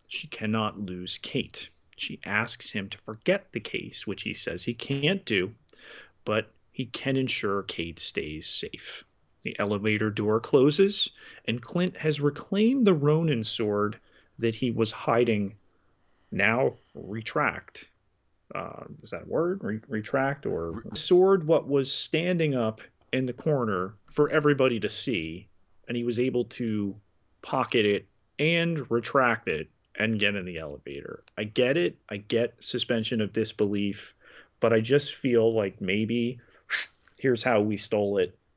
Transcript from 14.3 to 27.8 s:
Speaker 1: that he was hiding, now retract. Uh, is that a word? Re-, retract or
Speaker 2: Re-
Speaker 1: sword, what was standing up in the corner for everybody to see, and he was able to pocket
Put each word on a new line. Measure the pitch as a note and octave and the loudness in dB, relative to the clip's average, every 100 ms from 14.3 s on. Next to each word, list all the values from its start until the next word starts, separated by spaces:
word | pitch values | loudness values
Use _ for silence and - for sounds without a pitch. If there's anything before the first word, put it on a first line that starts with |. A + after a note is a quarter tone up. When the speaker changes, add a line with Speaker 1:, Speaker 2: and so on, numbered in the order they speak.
| - | -4
Speaker 1:
that | A2+ A2+ | -2 0
he | B2 | 0
was | A2+ A2 | 2 0
hiding, | - - A#2 A#2+ G#2 G2 - _ _ _ _ _ _ _ | 0 2 4 4 2 -2 -6 _ _ _ _ _ _ _
now | - G2+ A#2 C3+ - _ - | 0 2 2 0 -2 _ -16
retract. | - A2 A2+ D#3 C3 E2+ - - - _ _ _ _ _ - - | -10 -10 -4 0 0 -2 -10 -18 -20 _ _ _ _ _ -12 -8
Uh, | - - - - | -8 -10 -14 -16
is | - | -12
that | - | -12
a | - | -4
word? | C3 F3 G3 | -2 0 -2
Re-, | G2+ A2 - | -4 -6 -6
retract | A2 G#2 C3+ C3+ C#3+ - | -6 -2 0 0 -2 -4
or | F2 E2 | -4 -4
Speaker 2:
Re- | G2 - - | -8 -8 -4
Speaker 1:
sword, | - F3+ F#3+ G3 D#3 | 4 6 8 6 4
what | D#3 - | 2 2
was | C#3 C3 | 0 2
standing | - - D#3+ F3 F3 D#3 C3 | 0 0 -2 0 2 2 2
up | A2 A2 - _ _ | 0 -2 -10 _ _
in | C3 B2+ | -2 -2
the | |
corner | A#2 - C#3+ A2+ F#2 F#2+ - - | -2 0 0 2 0 -2 -8 -4
for | - D3 | 2 4
everybody | D3+ D3 C#3 C3 A#2 | 4 4 4 4 2
to | G2+ | -2
see, | - - G2 D#2+ E2+ - _ _ _ - | 0 0 0 -4 -8 -14 _ _ _ -8
and | A#2+ | -4
he | |
was | A#2+ A#2 | -2 0
able | B2+ B2 A#2 | 0 0 -2
to | - A#2 G#2+ G2+ G#2 - _ _ _ | -4 -4 -2 -2 -6 -14 _ _ _
pocket | - C3+ A#2+ B2 | -6 -2 2 4